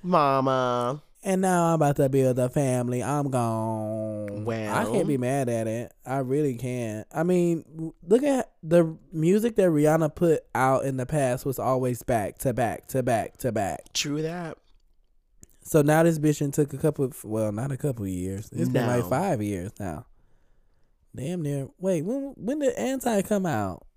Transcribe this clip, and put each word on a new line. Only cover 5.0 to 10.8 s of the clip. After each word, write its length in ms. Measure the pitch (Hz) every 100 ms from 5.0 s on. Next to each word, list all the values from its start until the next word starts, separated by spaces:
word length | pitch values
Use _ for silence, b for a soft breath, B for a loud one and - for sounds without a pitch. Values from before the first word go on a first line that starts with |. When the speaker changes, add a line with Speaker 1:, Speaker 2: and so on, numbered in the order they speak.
| 160
Speaker 2:
be 100 | 139
mad 300 | 123 139 123
at 200 | 117 113
it. 260 | 113 120 _ -
I 120 | 135
really 380 | 127 139 147 117
can't. 520 | 123 123 113 107 -
I 100 | 156
mean, 400 | 170 180 175 165 -
w-, 200 | 160 160 - 165
look 180 | 226
at 280 | 285 262 - _
the 360 | 160 170 160 160 _
music 420 | 160 160 208 233 220
that 140 | 185
Rihanna 460 | 151 151 160 156 -
put 260 | 175 151 -
out 300 | 117 131 135